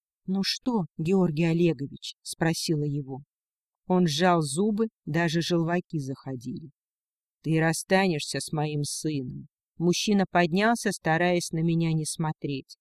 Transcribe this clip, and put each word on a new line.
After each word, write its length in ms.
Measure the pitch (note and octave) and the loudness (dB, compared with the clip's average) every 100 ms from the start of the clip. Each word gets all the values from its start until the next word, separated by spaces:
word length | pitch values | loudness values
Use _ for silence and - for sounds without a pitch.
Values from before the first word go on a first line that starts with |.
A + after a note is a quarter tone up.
| _ _ - | _ _ -4
«Ну 160 | F#3+ | -2
что, 420 | F#3+ - C4 A3+ D#3+ - | -2 -4 0 0 -2 -4
Георгий 460 | D#3+ F#3+ F3 D3 | 2 4 4 2
Олегович?» 720 | E3 E3+ E3+ C3 C#3+ - - - | 2 4 2 2 -6 -10 -14 -14
спросила 640 | - - E3 E3 - D3+ | -12 -2 -2 0 -2 -2
его. 400 | D3 C#3+ C3 C3+ - _ _ _ _ _ - | -2 -4 -6 -10 -14 _ _ _ _ _ 0
Он 200 | F3+ F3 | 4 4
сжал 340 | C#3+ F3+ E3+ | 4 4 4
зубы, 460 | D3 D3+ G#3 G#3 A3+ _ - | 2 0 0 0 -2 _ -4
даже 360 | E3+ E3+ E3 | -2 0 0
желваки 580 | D#3+ E3+ E3 F3+ - D#3+ | 0 0 0 -2 -2 -6
заходили. 720 | C3 C#3 C3+ B2+ B2 - C#3 _ _ _ _ _ _ _ | -6 -8 -10 -10 -10 -12 -14 _ _ _ _ _ _ _
«Ты 180 | C#3+ D#3+ | 0 2
расстанешься 800 | D#3+ D#3+ - F#3+ F#3+ D3 - C#3 | 2 0 2 2 2 0 -4 -8
с 120 | - | -6
моим 320 | D3+ D3+ D3 | -4 -4 -4
сыном». 640 | C#3+ - D#3 D3 C3 C#3+ C3+ _ _ - | -4 -6 -4 -4 -6 -12 -16 _ _ -2
Мужчина 480 | F3 F3 - G3 F#3 | 0 0 2 0 2
поднялся, 640 | F3 E3 F#3 A3 A#3 G3+ | 2 2 2 2 0 -2
стараясь 600 | - E3 D#3+ F3 F3 - | -2 0 2 2 0 -2
на 100 | D#3+ | -2
меня 320 | E3 E3 E3 | 0 2 2
не 120 | D#3+ D3+ | 0 -2
смотреть. 720 | - D#3 - C#3+ C3+ - - | -4 -4 -4 -6 -8 -10 -20